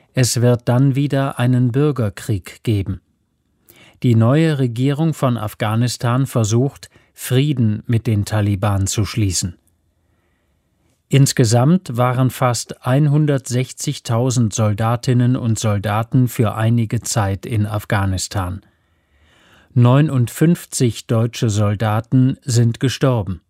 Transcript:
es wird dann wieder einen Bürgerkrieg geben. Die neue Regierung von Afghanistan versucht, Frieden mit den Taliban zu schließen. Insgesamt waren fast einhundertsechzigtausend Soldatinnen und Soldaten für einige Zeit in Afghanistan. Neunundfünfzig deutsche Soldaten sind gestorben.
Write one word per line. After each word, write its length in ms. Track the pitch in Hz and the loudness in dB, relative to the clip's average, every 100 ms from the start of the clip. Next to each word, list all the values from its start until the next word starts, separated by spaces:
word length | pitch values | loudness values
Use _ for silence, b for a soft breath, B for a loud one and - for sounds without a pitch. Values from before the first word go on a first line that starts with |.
| b | b
es 260 | - 123 120 | -2 0 2
wird 300 | 120 120 - | 2 2 0
dann 240 | 123 139 | 2 2
wieder 460 | 131 143 135 139 - | 2 -2 -2 -4 -2
einen 320 | 123 127 123 | 0 2 2
Bürgerkrieg 920 | 117 151 135 107 - - 104 - - | 2 0 0 -4 -6 -6 -6 -6 -8
geben. 380 | - 104 95 92 - _ _ _ _ _ b b b b | -2 -2 -2 -8 -12 _ _ _ _ _ b b b b
Die 100 | 127 | 2
neue 460 | 113 113 143 160 147 | 4 4 4 2 0
Regierung 560 | 127 117 131 143 160 143 | -2 -2 -2 0 -2 0
von 200 | 131 120 | -2 -2
Afghanistan 920 | 104 - 110 110 123 - 120 120 135 | -6 -4 -2 0 0 -2 -2 0 0
versucht, 640 | 127 107 117 139 - - b b - | -2 0 0 0 -4 -18 b b -16
Frieden 680 | - 127 147 139 110 107 - | -2 0 0 0 0 -2 -2
mit 180 | 117 - | -2 0
den 180 | 104 | -2
Taliban 640 | 101 107 104 98 107 98 98 | -2 -2 0 0 0 0 -2
zu 180 | - | -2
schließen. 520 | 98 - 101 87 92 - _ _ _ _ _ _ _ _ _ _ _ _ _ _ _ | -2 -2 -2 -2 -6 -10 _ _ _ _ _ _ _ _ _ _ _ _ _ _ _
Insgesamt 920 | 139 139 - 120 120 131 180 - 120 | 4 4 4 2 2 2 0 -2 -2
waren 320 | 123 123 131 | -2 0 -2
fast 560 | - 127 120 - - - | 0 -2 -2 -8 -8 -2
einhundertsechzigtausend 1700 | 135 151 147 151 139 - 123 131 - - 139 - 113 131 123 110 | 2 2 2 2 -2 -2 -4 -4 -6 -8 -8 -2 0 0 0 0
Soldatinnen 840 | 113 107 101 113 120 - 123 123 131 | 0 0 0 -2 -2 0 2 2 0
und 200 | 123 107 | -2 -2
Soldaten 720 | 113 101 104 104 113 131 123 | 0 -2 -2 -4 0 2 2
für 260 | - 107 | 0 -2
einige 480 | 101 110 120 110 117 | 0 0 0 0 -4
Zeit 460 | - - 98 98 - | -4 -2 -2 -4 -4
in 180 | 107 104 | -4 -2
Afghanistan. 960 | 107 - 104 98 92 - 101 90 92 b b b b b b b b b b b | -4 -4 -2 -2 -4 -4 -6 -6 -8 b b b b b b b b b b b
Neunundfünfzig 1300 | 123 120 135 156 135 117 - 156 175 - - 127 - - | 4 6 6 4 0 -2 0 2 2 -4 -2 -2 -2 -2
deutsche 420 | 117 117 - 120 | 0 0 -2 -2
Soldaten 880 | 104 104 104 110 107 - 131 127 - | 0 0 0 -2 -2 0 2 2 0
sind 360 | - 120 117 113 | -2 2 2 0
gestorben. 640 | 135 - 139 123 98 87 _ | -4 0 0 0 -2 -8 _